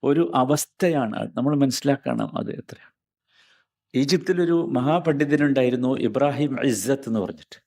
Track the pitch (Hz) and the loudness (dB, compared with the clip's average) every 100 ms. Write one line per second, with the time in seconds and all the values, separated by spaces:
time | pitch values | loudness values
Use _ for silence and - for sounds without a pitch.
0 | 131 147 170 - 127 147 - _ 185 156 | 2 2 2 2 2 0 -2 _ -2 0
1 | 117 - - - 131 147 139 123 139 139 | -2 -4 -8 -2 0 2 2 0 0 -2
2 | - 120 110 - - - - - - _ | -2 -4 -4 -6 -8 -10 -12 -20 -20 _
3 | _ _ _ _ _ _ _ _ _ 127 | _ _ _ _ _ _ _ _ _ -2
4 | 139 180 170 180 170 170 165 131 131 165 | 2 0 2 0 2 2 0 0 2 0
5 | 170 143 143 143 147 135 127 123 127 135 | 2 0 2 2 2 2 2 2 -2 0
6 | 117 110 143 123 147 131 135 110 101 139 | 0 0 0 0 -2 0 -2 -2 -2 -2
7 | 123 113 92 - - - | -2 -4 -4 -8 -18 -20